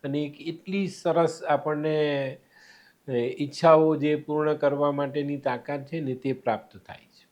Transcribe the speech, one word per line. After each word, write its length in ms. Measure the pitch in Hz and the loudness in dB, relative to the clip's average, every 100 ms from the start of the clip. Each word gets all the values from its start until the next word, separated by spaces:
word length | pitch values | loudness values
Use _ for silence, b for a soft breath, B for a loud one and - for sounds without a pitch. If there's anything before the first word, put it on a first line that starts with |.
અને 180 | 143 147 | -4 -4
એક 180 | 147 147 | -4 -8
એટલી 480 | 151 160 - 196 185 | -12 -12 -6 -4 -4
સરસ 540 | - 175 165 160 - - | -2 0 2 2 -2 0
આપણને, 880 | 143 156 151 156 156 151 143 135 139 b b b b b b - | 0 0 -2 0 0 0 0 -4 -8 b b b b b b -4
અ, 40 | |
ઈચ્છાઓ 840 | 123 120 - 143 - 165 160 156 156 | -2 -2 -4 -6 4 8 8 6 2
જે 200 | 147 151 | 0 0
પૂર્ણ 380 | 151 151 151 | -2 -2 0
કરવા 380 | 147 147 143 147 | 2 0 2 0
માટેની 440 | 143 139 143 143 143 | 0 -2 -4 -4 -4
તાકાત 500 | 175 151 - 143 135 | -4 -6 -6 -8 -8
છે 140 | 165 | -8
ને, 140 | 139 | -6
તે 180 | 127 135 | -4 -4
પ્રાપ્ત 440 | 131 - 107 - 98 | -2 -2 -2 -6 -20
થાય 220 | - - | -20 -20
છે. 180 | _ _ _ | _ _ _